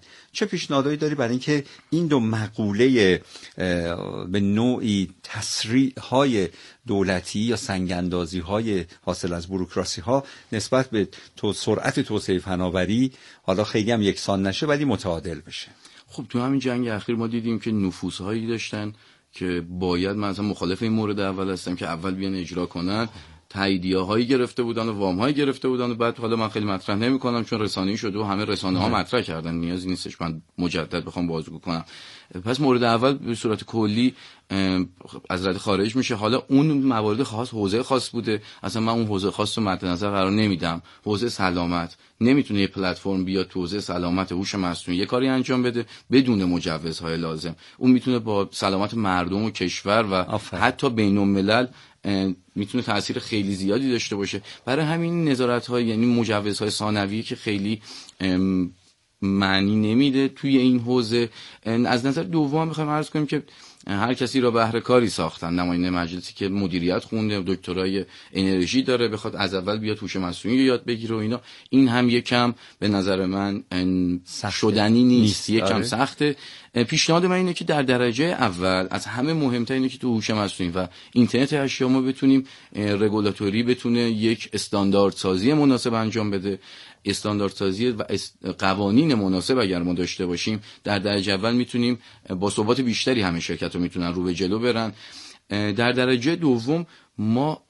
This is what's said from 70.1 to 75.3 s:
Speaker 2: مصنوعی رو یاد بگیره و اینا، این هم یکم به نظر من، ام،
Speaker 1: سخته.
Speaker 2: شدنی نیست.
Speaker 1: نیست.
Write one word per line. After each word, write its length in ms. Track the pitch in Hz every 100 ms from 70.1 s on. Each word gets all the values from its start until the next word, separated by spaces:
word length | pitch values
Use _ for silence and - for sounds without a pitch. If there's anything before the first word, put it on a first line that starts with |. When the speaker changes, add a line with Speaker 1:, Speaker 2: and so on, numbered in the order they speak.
| 95
Speaker 2:
مصنوعی 420 | 90 85 95 131
رو 60 |
یاد 200 | 131 123
بگیره 320 | - 113 113 113
و 20 |
اینا، 220 | 107 120 - - -
این 180 | 131 131
هم 200 | 123 123
یکم 460 | 120 - 123 120 113 - -
به 100 | 101
نظر 380 | 101 95 95 92
من، 380 | 98 101 101 -
ام، 500 | 90 92 92 90 90
Speaker 1:
سخته. 340 | - - 104 92
Speaker 2:
شدنی 460 | 110 107 104 117
نیست. 180 | 123 123
Speaker 1:
نیست. 280 | 107